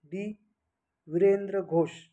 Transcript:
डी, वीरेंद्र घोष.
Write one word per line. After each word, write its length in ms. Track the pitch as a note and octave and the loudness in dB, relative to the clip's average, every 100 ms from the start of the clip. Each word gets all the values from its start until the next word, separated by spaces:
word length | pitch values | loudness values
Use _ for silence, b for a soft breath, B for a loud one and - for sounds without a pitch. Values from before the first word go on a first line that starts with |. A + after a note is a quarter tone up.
डी, 420 | D3 F3+ G#3 G#3+ _ _ _ _ _ _ - | _ -8 -8 -10 _ _ _ _ _ _ -6
वीरेंद्र 540 | E3 G3 G3 G3 G3 | 2 4 4 0 -6
घोष. 300 | E3+ D#3+ E3 - - | 0 0 0 -4 -20